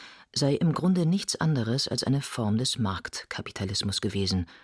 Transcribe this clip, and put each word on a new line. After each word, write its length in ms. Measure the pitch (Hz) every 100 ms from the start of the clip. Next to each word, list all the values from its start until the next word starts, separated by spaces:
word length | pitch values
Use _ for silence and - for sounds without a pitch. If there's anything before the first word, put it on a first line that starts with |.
| - - -
sei 220 | - 143 143
im 160 | 170
Grunde 340 | 147 180 185 160
nichts 300 | 190 - -
anderes 540 | 165 143 110 131 -
als 160 | - -
eine 160 | 139
Form 360 | 139 - 110 107
des 220 | 131 -
Marktkapitalismus 1200 | 104 95 - - - - - - 98 101 104 98
gewesen, 460 | 107 98 95 90 85 -